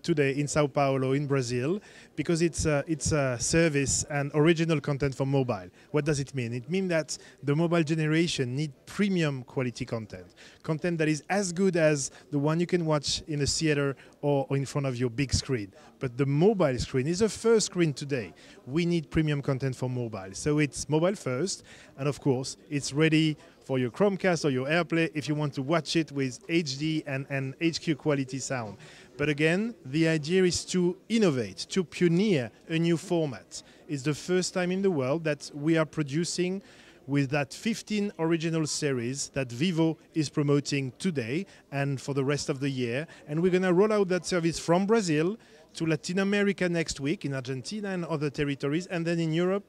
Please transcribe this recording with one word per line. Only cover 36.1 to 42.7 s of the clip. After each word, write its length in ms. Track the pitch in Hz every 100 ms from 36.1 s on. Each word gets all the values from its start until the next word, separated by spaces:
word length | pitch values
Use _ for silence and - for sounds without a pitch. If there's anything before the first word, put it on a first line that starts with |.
| 147 175 - 180 190 - - - - -
with 240 | 143 135
that 240 | 147 139
fifteen 580 | - 220 226 - 214 202 -
original 480 | 165 170 165 160 151
series 600 | - 147 127 117 139 -
that 200 | 139 127
Vivo 460 | 117 180 160 160 156 -
is 160 | 165 139
promoting 640 | - 143 143 139 143 135 -
today 480 | 190 139 113 151 196 - _
and 260 | 139 139 131
for 140 | -
the 120 | 139
rest 260 | 135 143 -
of 100 | 139
the 80 |
year. 380 | 143